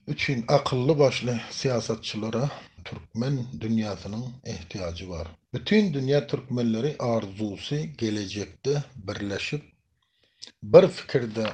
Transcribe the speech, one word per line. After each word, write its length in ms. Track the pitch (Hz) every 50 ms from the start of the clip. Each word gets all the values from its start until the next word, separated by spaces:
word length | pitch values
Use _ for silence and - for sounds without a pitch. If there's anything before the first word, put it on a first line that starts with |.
| _
üçin 380 | - 151 - - - 143 120 113 -
akylly 500 | 143 143 - - - 127 123 139 160 143
başly 360 | 147 131 120 - 107 120 123 113 107 -
siýasatçylara 1000 | - - - 139 123 113 107 - 120 110 - - - 110 104 110 113 107 127 147 - - - - _ - 92
türkmen 500 | - - - - - - 107 120 135 143 135 120 127 135 -
dünýäsiniň 640 | 110 110 113 113 110 107 98 90 - 98 101 110 127 131 - - -
ehtiýagy 640 | 113 110 87 82 - - 104 92 87 85 85 98 92
bar. 180 | 90 82 80 80 - - _ _ -
Bütün 380 | 123 117 - 202 214 208 196 151
dünýä 340 | 139 131 131 139 147 143
türkmenleri 720 | - - 135 - - 123 123 120 117 110 110 123 156 147 -
arzusy 800 | 135 123 117 113 101 98 98 95 107 104 98 92 - - 147 147 156 165 147 -
gelecekde 840 | 117 110 107 107 104 95 95 104 98 - - - - 135 143 147 143 - -
birleşip 640 | - 98 92 104 - 101 101 98 95 - - - 147 - - _ _ _ _ _ _ _ _ _ _ _ _ _ _ - - - _ -
bir 260 | 104 107 - 185 180
fikirde 580 | - - - - - 139 120 113 107 110 110 104